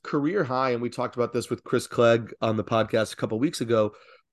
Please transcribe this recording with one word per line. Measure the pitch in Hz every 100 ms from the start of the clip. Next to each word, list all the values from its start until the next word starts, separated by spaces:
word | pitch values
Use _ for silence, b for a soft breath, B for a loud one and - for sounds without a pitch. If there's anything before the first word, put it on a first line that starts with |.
career | - 151 143 202
high, | 143 127 131
and | 120
we | 120
talked | - 123
about | - 120
this | 123 -
with | 113
Chris | - 127 -
Clegg | - 117 117 110 -
on | 113 110
the |
podcast | 101 117 107 113 107
a | -
couple | 117 110
weeks | 147 -
ago, | 117 113 107 - b b b